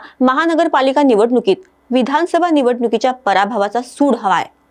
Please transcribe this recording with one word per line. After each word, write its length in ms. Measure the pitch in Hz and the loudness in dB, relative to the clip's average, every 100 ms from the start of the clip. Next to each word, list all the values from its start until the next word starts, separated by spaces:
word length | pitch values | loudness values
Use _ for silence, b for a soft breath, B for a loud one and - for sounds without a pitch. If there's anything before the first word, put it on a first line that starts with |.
| B B | B B
महानगरपालिका 800 | 254 269 330 320 330 311 269 277 | 0 2 0 0 0 0 0 2
निवडणुकीत, 540 | 277 214 233 247 196 180 - _ - | 2 2 2 0 0 -2 -4 _ -4
विधानसभा 600 | 254 233 294 349 339 349 | -2 0 -2 -2 -2 0
निवडणुकीच्या 640 | 302 247 247 233 226 254 | 0 0 0 -2 -2 -2
पराभवाचा 680 | 254 - 190 202 226 202 233 | -2 -2 0 0 -2 -4 -4
सूड 340 | 254 - 285 233 | -6 -2 0 0
हवाय. 280 | 208 170 - _ _ | 0 -2 -4 _ _